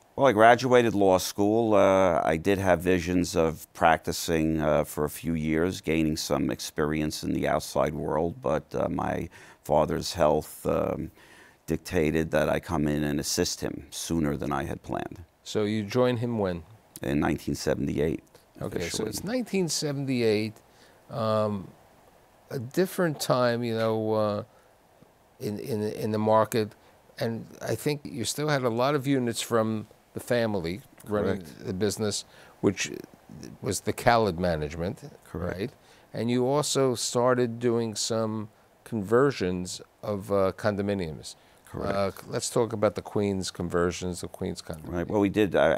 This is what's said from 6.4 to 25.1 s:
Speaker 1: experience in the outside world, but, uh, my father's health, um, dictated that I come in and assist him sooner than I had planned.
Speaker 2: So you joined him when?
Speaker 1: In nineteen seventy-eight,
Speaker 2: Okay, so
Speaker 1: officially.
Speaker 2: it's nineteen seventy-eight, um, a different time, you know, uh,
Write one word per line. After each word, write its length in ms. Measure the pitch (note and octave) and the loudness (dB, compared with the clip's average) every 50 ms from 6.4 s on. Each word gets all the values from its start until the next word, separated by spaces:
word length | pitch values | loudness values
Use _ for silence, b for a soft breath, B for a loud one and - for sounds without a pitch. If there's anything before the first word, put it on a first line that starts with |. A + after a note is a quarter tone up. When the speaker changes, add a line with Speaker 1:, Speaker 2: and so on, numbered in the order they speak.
| D#2 D#2 | 0 -2
Speaker 1:
experience 720 | A#1+ - - - - - D2+ D2 D#2 D#2 D2+ D#2 - - - | -4 -4 -8 -8 -4 -2 -2 0 0 -2 -2 -4 -4 -6 -6
in 100 | D#2 D2+ | -4 -4
the 160 | D2+ D2 C#2+ | -2 0 0
outside 460 | C#2+ D2+ - - - C#2 C2+ D#2 D#2 | 0 0 -2 -2 -2 0 0 0 -2
world, 480 | D2 D2 D#2 D2 D2+ E2+ F2 - C3 - | -4 -4 -2 -2 0 0 -2 -4 -4 -2
but, 320 | - D#2 D2 - - - | -2 -2 -2 -4 -6 -4
uh, 140 | C2+ D2 - | -4 -2 -2
my 400 | - - - D2 C#2+ - - - B B B B B B _ | -2 -2 -4 -4 -4 -4 -6 -8 B B B B B B _
father's 520 | - D2 D2+ D#2 E2 D#2+ D#2+ D2+ - - | 2 2 4 4 2 0 -2 -4 -6 0
health, 520 | E2 D#2 D2+ D2+ D#2 D#2 - - - - | 2 4 4 4 2 0 -4 -12 -6 -4
um, 440 | D#2 D#2+ D#2+ D#2 C#2+ C#2 - D2+ D#2+ B B B B B B B B B B _ | -2 0 0 0 -2 -2 -4 -6 -10 B B B B B B B B B B _
dictated 640 | - D#2+ D#2 - - F2+ F2+ D#2 D#2 D#2 D#2+ D#2+ D#2+ | -4 -4 -4 -4 -2 0 2 2 2 2 0 0 0
that 180 | D#2 D2+ D2+ D2+ | 0 0 2 2
I 120 | D2 D2 | 0 -2
come 260 | - - F2 D2+ D2 | -2 -2 -2 0 0
in 160 | D2+ D2 D2 D2+ | 0 0 0 -2
and 160 | D2 C#2+ D2 | -2 -2 -2
assist 420 | C#2 - - - F2 - - - | -4 -2 -2 0 0 -2 -2 -6
him 260 | - - - - D#2 - | -6 -8 -8 -10 -12 -14
sooner 460 | - - - - E2+ E2 D#2 D2 D2 | -12 -12 -6 -2 -2 0 0 0 -2
than 160 | C#2 C#2+ C#2+ C#2+ | -4 -4 -4 -4
I 120 | C2+ D2 | -4 -4
had 180 | E2 - - - | -6 -8 -10 -8
planned. 420 | - A1 G1+ - - - F#2 F2 - _ _ _ | -8 -6 -6 -6 -8 -12 -14 -18 -20 _ _ _
Speaker 2:
So 200 | - - A2+ G#2+ | -6 -4 -2 0
you 180 | G#2 G#2+ A2 G#2 | 0 -2 -2 -4
joined 360 | G2+ A2 B2 B2+ B2 B2 A2+ | -2 2 2 2 2 2 0
him 200 | B2 A#2+ A#2+ A2 | -2 -2 -2 0
when? 240 | G2+ F#2 F2 E2+ E2 - - - _ _ _ - - | 0 -2 -2 -4 -8 -12 -20 -20 _ _ _ -8 -4
Speaker 1:
In 180 | B1+ C#2 - | -2 0 2
nineteen 340 | E2 E2+ D2+ - - - C#2+ | 2 2 0 -2 -2 -4 -6
seventy-eight, 680 | - - D2+ C2+ - C#2 D2 D#2 C#2+ D2 E2 B1 - - _ _ - _ _ _ - - | -2 -2 -2 -2 0 -2 -2 -2 0 0 0 -2 -4 -8 _ _ -20 _ _ _ -12 -10
Speaker 2:
Okay, 160 | - - - | -8 -6 -6
so 60 | F2 | -6
Speaker 1:
officially. 240 | E2 - - - - | -4 -4 -4 -4 -4
Speaker 2:
it's 160 | - - - | -6 -6 -6
nineteen 440 | F#3 B3 C4 A3+ - - F#3+ F3+ D#3 | -4 -4 -4 -4 -2 0 0 0 0
seventy-eight, 840 | - - D#3+ D3 C#3 C#3 C#3 C3 C3 A#2+ A#2 A2 G#2 G#2 A2 A2 G#2+ - b b b b b b b b b - | -2 -2 -4 -4 -4 -4 -4 -2 0 2 2 2 2 2 0 -2 -6 -10 b b b b b b b b b -12
um, 580 | - C3 A2 A2 A2 G#2+ G#2+ G#2+ G#2 G2 F2+ - - - _ _ _ _ _ _ _ _ _ _ _ _ _ _ | -6 -4 -2 0 2 2 2 0 -2 -4 -6 -10 -16 -20 _ _ _ _ _ _ _ _ _ _ _ _ _ _
a 80 | - C#3 | -8 -8
different 600 | A2+ B2+ - E3 F#3+ F#3 - - F3+ E3 D3 - | -8 -4 -2 -2 -2 -2 0 -2 0 0 0 -2
time, 460 | - - C#3 B2+ B2 A#2+ A#2 A#2 A#2+ | 0 0 2 2 4 2 2 0 -2
you 100 | A#2 A2+ | -2 -2
know, 380 | A2 A2+ A2+ A2 A2 A2 A2 A2 | 0 0 0 0 0 0 0 0
uh, 300 | G#2+ G#2+ G#2+ G#2 G#2 G#2 b b b b b b b b _ _ _ - _ | 2 2 0 0 -4 -6 b b b b b b b b _ _ _ -20 _